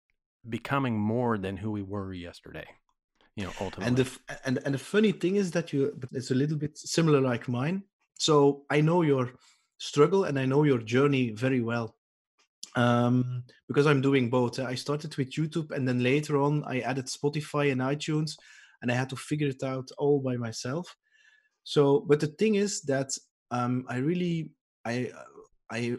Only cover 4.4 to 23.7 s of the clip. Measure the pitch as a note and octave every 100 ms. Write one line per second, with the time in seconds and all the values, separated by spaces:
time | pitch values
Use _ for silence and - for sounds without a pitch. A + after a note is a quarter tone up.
4.4 | C3+ B2+ C#3+ C3+ - G3+ A3 - E3+ G3+
5.4 | F#3 E3+ E3 C#3 C3+ - B2 C3 C3 B2+
6.4 | D3 D#3 D3 - - - E3 C#3 C3 A#2+
7.4 | - A#2+ C#3+ G3 - _ _ - - D3+
8.4 | C#3+ C#3+ - D3 D3+ F3 D#3+ C3+ B2 -
9.4 | _ _ _ - - C#3+ D#3 G3 F#3 C#3
10.4 | C3 C#3 D3+ B2 A2 B2 C#3+ C3+ A#2+ G#2+
11.4 | C3 C3 A2+ A#2 A2 - _ _ _ _
12.4 | _ _ - B2 A#2+ A#2+ A#2+ B2+ B2 B2
13.4 | - _ - B2+ D3 C#3+ C3+ C#3 A#2 B2+
14.4 | A#2+ B2+ B2 B2+ - D3+ D#3+ D3 C3 D#3
15.4 | D#3 E3 D#3 - B2+ B2 B2 D3 D3 C#3+
16.4 | C#3+ D3 - B2+ A#2 C3+ B2+ - C#3+ D3
17.4 | D3 D3 C#3+ B2+ C3 D3 D#3 D#3 D#3 -
18.4 | - - - _ A#2+ B2 C3 C3 - D3+
19.4 | C#3+ C3 C3+ C3 C3 - C#3+ C#3+ C3 B2
20.4 | A#2 A2 B2+ D3+ F3+ - _ _ _ _
21.4 | _ _ - D3+ C#3+ C#3+ - D3 D3+ D3+
22.4 | A3 G3+ G3+ - C#3+ C3+ C3 - - _
23.4 | _ B2 B2